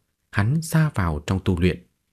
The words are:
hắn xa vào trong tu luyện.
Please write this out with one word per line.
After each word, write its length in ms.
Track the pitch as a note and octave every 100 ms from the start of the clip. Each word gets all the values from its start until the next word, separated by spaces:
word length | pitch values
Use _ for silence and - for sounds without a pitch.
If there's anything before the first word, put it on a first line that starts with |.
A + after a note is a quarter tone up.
| _ _ _
hắn 320 | - G#2 D#3
xa 280 | D#3+ D#3+ D3+
vào 280 | - F2 D2+ -
trong 140 | F#2+
tu 160 | F#2+ F2
luyện. 260 | F2+ D#2 - _ _